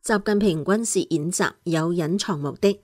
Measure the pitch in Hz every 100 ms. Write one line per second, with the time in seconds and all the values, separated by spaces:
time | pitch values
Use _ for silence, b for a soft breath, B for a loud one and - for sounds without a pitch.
0 | - 214 202 208 208 156 147 208 233 190
1 | 165 160 151 180 190 - - 165 160 175
2 | 156 196 - 160 143 - 196 202